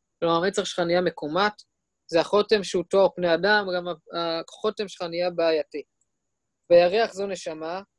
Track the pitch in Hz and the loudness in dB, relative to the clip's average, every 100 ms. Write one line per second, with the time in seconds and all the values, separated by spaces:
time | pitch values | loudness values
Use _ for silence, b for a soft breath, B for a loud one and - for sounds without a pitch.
0 | _ _ 165 165 190 202 180 - 170 175 | _ _ 0 0 0 -2 -4 -4 0 0
1 | 175 - 151 165 208 - _ _ _ _ | 0 -4 -4 -2 -2 -2 _ _ _ _
2 | - 165 - 208 208 214 180 185 170 196 | -2 0 2 2 2 0 0 -4 0 2
3 | 185 - 175 165 196 214 190 180 175 156 | 2 2 0 2 2 2 0 -4 -6 -10
4 | - 170 170 165 - - 214 208 202 - | -10 -6 -4 -6 -8 -8 -6 -6 -8 -10
5 | 175 170 180 175 165 160 - 147 - _ | -8 -4 -4 0 0 0 -2 -10 -14 _
6 | _ _ _ _ _ _ - 175 175 208 | _ _ _ _ _ _ 4 6 6 2
7 | 233 185 202 180 170 156 160 185 208 | 0 -2 -8 -8 -10 -10 -8 -10 -12